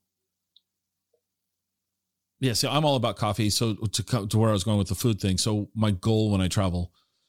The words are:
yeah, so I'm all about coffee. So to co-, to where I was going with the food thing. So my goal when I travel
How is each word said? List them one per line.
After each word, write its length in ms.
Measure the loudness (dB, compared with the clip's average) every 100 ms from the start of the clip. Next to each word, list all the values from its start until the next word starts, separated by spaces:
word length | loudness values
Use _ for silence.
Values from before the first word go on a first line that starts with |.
| _ _ _ _ _ _ _ _ _ _ _ _ _ _ _ _ _ _ _ _ _ _ _ -4
yeah, 120 | -2
so 160 | 0 0
I'm 140 | 2
all 120 | 2 2
about 200 | 0 -2
coffee. 340 | -2 0 0
So 240 | 0 -2
to 280 | -2 -4 -6
co-, 240 | -4 -4 0
to 120 | 2
where 120 | 2
I 20 |
was 120 | 2
going 140 | 0 0
with 100 | 0
the 60 |
food 260 | -2 -2 0
thing. 180 | 0 0
So 320 | 0 -2 -4
my 180 | 0 0
goal 380 | 0 2 2 2
when 100 | 2
I 80 | 0
travel 440 | 0 0 -2 -6 _ _ _